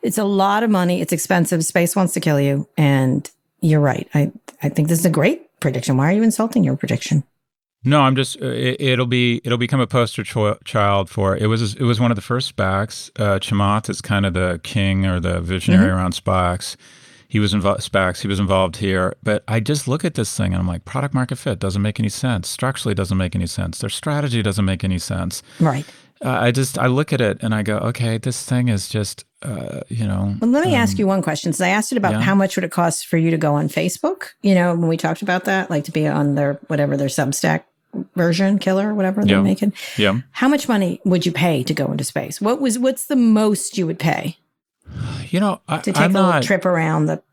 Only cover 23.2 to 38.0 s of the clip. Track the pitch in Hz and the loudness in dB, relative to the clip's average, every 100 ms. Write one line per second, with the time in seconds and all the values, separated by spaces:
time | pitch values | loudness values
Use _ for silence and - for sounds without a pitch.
23.2 | 90 95 87 - 90 82 95 - - 147 | 0 -2 -4 -4 -6 -6 -8 -6 -4 -2
24.2 | 147 120 104 98 98 92 95 90 - 92 | -2 0 0 0 0 0 -2 -4 -4 -6
25.2 | 87 - - - 165 131 147 - _ _ | -6 -8 -14 0 0 0 -6 -16 _ _
26.2 | - 123 120 123 131 - 127 127 156 143 | -4 0 2 2 -2 0 0 0 0 0
27.2 | 110 98 113 110 104 104 110 - 117 113 | 0 0 -2 -2 0 -2 -2 -2 -2 -2
28.2 | 127 120 - 123 123 104 - 113 101 - | -4 -6 -2 0 2 0 -2 -4 -4 -6
29.2 | - _ - 101 57 - - 117 107 95 | -18 _ -10 -8 -8 -10 -8 -4 -2 0
30.2 | 98 98 226 269 359 285 226 196 196 190 | -2 0 2 2 4 4 2 2 2 2
31.2 | 170 156 175 156 180 202 220 247 196 214 | 0 -4 -4 -2 0 0 0 0 0 0
32.2 | 220 196 190 190 180 - 170 160 - 165 | 2 4 2 0 -4 0 0 0 -2 0
33.2 | 165 160 156 147 151 - 170 - - 381 | 2 2 2 0 0 -2 -2 -2 -4 -4
34.2 | - - 208 185 175 170 165 165 160 165 | -10 -4 2 4 4 2 0 0 -2 -2
35.2 | 196 180 180 190 185 160 147 156 151 147 | -2 -2 0 -2 0 -2 -2 -2 0 2
36.2 | 143 143 143 143 - 151 143 143 139 - | 2 2 0 -2 -4 -2 0 0 -2 -2
37.2 | 135 143 165 160 - _ _ 196 | -2 0 0 0 -4 _ _ -12